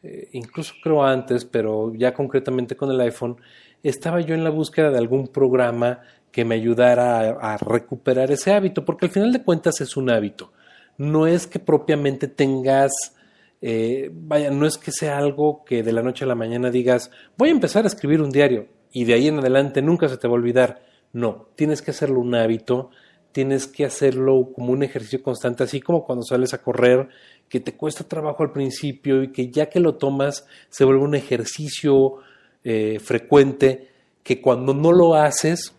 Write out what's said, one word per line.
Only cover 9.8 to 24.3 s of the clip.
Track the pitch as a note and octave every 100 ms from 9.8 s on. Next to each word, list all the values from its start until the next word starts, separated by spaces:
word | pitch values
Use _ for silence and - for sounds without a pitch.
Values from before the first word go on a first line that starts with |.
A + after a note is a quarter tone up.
es | C3+ -
un | B2+
hábito. | A#2 G#2 - - _ _ _ _ _
No | C#3+ D#3 D#3+
es | F3 F3
que | -
propiamente | - D3+ D3+ D3+ C#3+ C3+ C#3
tengas, | - C#3 C3+ C3 C3+ C#3 C3+ - _ _ _ _ _
eh, | - A2+ A2+ B2+ C#3
vaya, | E3 D#3+ D3+ D3
no | C#3 D3+
es | D3+
que | -
sea | C#3 D#3 C#3+
algo | C#3+ C#3 D3+ D3 -
que | A#2+
de | A2+
la | A2+
noche | B2 B2+ C3
a |
la | A#2+
mañana | A2+ A#2+ B2
digas, | B2 B2 B2 - - - -
"Voy | C4+
a |
empezar | D#4 D3+ G3+ A3
a |
escribir | - C#3+ D#3
un | D3
diario", | C3+ C#3+ A#2+ G#2 _ _
y | B2 A#2
de | A#2+
ahí | D3
en | D3+
adelante | C3 C3+ C#3 -
nunca | C#3 E3+ D#3
se | B2+
te | A#2+
va |
a | A#2+
olvidar. | A#2+ A#2+ B2 - _ _ _
No, | A#2+ A#2 G2+ - -
tienes | D3+ D3+
que | -
hacerlo | C#3+ D3 C3
un | A#2+ A#2+
hábito, | A2+ A2+ - B2 C3 _ _ _ _
tienes | - C3+ C3+ C3+
que | - C#3+
hacerlo | - C#3 B2+ C3